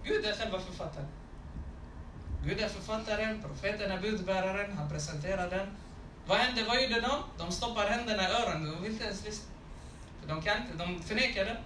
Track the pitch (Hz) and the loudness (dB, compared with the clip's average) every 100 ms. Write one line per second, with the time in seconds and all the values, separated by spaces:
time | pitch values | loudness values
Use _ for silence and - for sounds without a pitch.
0 | - 427 214 208 220 185 - 180 165 147 | 2 2 2 0 0 0 -2 -6 -6 -4
1 | 143 - - - - - - - - - | -6 -8 -12 -12 -10 -8 -8 -10 -12 -10
2 | - - - - 143 202 214 196 190 220 | -10 -10 -4 -2 0 2 0 -2 -2 -2
3 | 220 208 220 214 151 143 196 208 202 185 | 0 2 2 0 -4 -2 -2 0 0 0
4 | 208 208 180 190 190 196 202 202 - 151 | 0 0 2 2 2 0 -2 -2 -2 -2
5 | - 151 165 190 180 185 196 - - - | -2 -4 -2 0 2 0 -2 -6 -12 -12
6 | - - - 220 247 247 220 247 262 233 | -14 -12 2 6 6 4 4 4 6 6
7 | - 294 - - 170 185 233 214 208 233 | 4 2 0 -6 -4 0 0 2 4 4
8 | 233 214 185 226 233 160 156 165 196 220 | 2 4 4 4 4 2 0 -2 -2 -2
9 | 220 190 202 214 - - - - - - | -2 -4 -6 -6 -8 -12 -12 -12 -12 -14
10 | - - 147 151 196 208 233 160 175 180 | -14 -12 -4 0 2 2 0 -4 -2 -2
11 | 165 214 254 196 196 226 | -2 2 2 4 0 -2